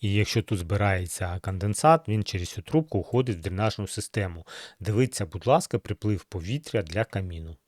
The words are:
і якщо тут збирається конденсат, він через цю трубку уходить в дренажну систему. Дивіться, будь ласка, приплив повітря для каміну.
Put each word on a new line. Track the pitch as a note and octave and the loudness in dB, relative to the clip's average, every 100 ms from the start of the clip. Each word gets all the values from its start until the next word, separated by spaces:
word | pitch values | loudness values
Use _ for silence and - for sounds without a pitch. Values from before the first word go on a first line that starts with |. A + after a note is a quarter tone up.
і | G#2 | 2
якщо | G2+ G#2 A2+ | 2 4 0
тут | - G2+ | 0 -2
збирається | E2+ G2 G2+ F#2 F2+ - F2+ F2+ | 0 2 2 2 -2 -6 -6 -4
конденсат, | - F#2+ G2+ G#2+ D3+ D#3+ - | -4 -2 -2 4 6 6 4
він | G#2+ | 0
через | G2+ F#2 F2 | 0 -4 -6
цю | - | -8
трубку | - D#3 D#3+ G2 | 0 0 2 -2
уходить | - A#2+ B2+ F2+ | 0 0 0 -2
в | |
дренажну | D#2+ F#2 G#2+ - G2 | -4 0 0 0 -6
систему. | - - - F#2+ E2 - - - - | -6 -6 -4 -4 -6 -14 -16 -18 -8
Дивіться, | F#2+ G#2 C3 - F2+ | 0 2 2 0 -6
будь | F#2 - | -2 4
ласка, | D#3 - A#2 | 4 4 -2
приплив | - G2+ G#2+ G2+ | -2 -2 0 -2
повітря | - F#2+ E2+ C#3 - A2 | -2 -8 -4 -6 -2 -2
для | E2 F#2 | -2 -2
каміну. | A2+ G2+ F#2 E2+ D#2+ D#2 | -2 -2 -6 -8 -10 -14